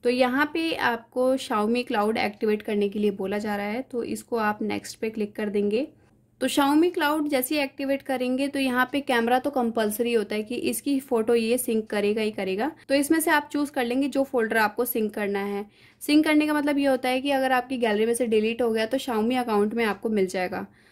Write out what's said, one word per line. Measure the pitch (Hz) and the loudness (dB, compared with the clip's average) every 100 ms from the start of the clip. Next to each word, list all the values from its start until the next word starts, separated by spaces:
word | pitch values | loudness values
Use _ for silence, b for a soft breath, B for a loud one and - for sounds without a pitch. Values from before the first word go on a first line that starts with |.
तो | 240 | 0
यहाँ | 247 254 262 302 | 2 2 2 0
पे | 330 330 | 0 -2
आपको | - 247 233 - 254 254 262 | 0 0 -2 -4 0 2 0
Xiaomi | - 220 208 240 247 | 0 0 2 0 0
क्लाउड | 226 208 220 | 0 0 0
एक्टिवेट | 208 208 214 208 | -2 -2 0 0
करने | - 208 202 | -2 -2 0
के | 214 | 0
लिए | 208 | -2
बोला | 196 196 208 | -2 -4 -4
जा | 214 | -4
रहा | 208 208 | -4 -4
है, | 226 | -6
तो | 262 240 | -6 -8
इसको | - 214 - 233 | -6 -8 -6 -2
आप | 214 214 | -2 -2
नेक्स्ट | 214 202 - - | -4 -4 -8 -8
पे | 220 | -6
क्लिक | 220 208 | -4 -6
कर | - 208 | -4 -2
देंगे। | 208 202 220 302 b b _ _ - | 0 0 0 -2 b b _ _ -6
तो | 262 | -2
Xiaomi | - 285 294 349 | 2 4 4 4
क्लाउड | 359 294 311 294 | 2 0 0 0
जैसे | 269 254 | 0 0
ही | 302 | -2
एक्टिवेट | 269 - 269 277 | -2 -4 -2 -2
करेंगे | - 254 254 254 277 | -2 -2 0 0 0
तो | 277 | 0
यहाँ | 262 247 254 | 0 2 0
पे | 285 | 0
कैमरा | 269 247 226 254 | 0 0 2 2
तो | 285 | 2
कंपलसरी | 269 233 226 214 214 240 | 0 0 0 0 0 0
होता | 233 208 | 0 0
है | 214 | -4
कि | 214 | -4
इसकी | 247 - 226 285 269 | -4 -4 -2 -2 -2
फ़ोटो | - 233 220 | 0 0 2
ये | 233 226 247 | 2 2 0
सिंक | - 220 220 | 0 -2 -2
करेगा | 208 202 220 | -2 0 0
ही | 214 | -2
करेगा। | 214 190 190 269 B - | -2 -4 -2 -4 B 0
तो | |
इसमें | 277 277 320 | 0 2 2
से | 320 | 2
आप | 302 294 | 2 0
चूज़ | 285 285 | -4 -2
कर | 277 | -2
लेंगे | 240 254 277 | -2 0 0
जो | 269 | 0
फोल्डर | 269 247 220 226 | 0 0 0 2
आपको | 208 208 | 2 0
सिंक | 240 240 214 | -2 -2 -2
करना | 214 202 202 | -2 -4 -2
है। | 202 202 208 b b b | -4 -6 -8 b b b
सिंक | - 294 | 2 4
करने | 311 302 302 | 4 2 2
का | |
मतलब | 294 294 285 | 0 0 2
ये | 277 | 2
होता | 262 262 | 2 0
है | 262 | -2
कि | 277 | 0
अगर | 269 262 | 0 2
आपकी | 254 247 262 | 0 0 -2
गैलरी | 226 208 | 0 2
में | 226 | 2
से | 233 240 | 0 2
डिलीट | 220 220 233 | 2 2 0
हो | 240 | 0
गया | 220 | 0
तो | 220 269 | 0 -2
Xiaomi | 269 220 220 254 | -2 0 0 0
अकाउंट | 240 208 208 | 0 2 2
में | 226 | 0
आपको | 220 196 226 | -2 -2 -2
मिल | 214 185 | 0 0
जाएगा। | 190 180 185 202 b b | -2 -4 -6 -10 b b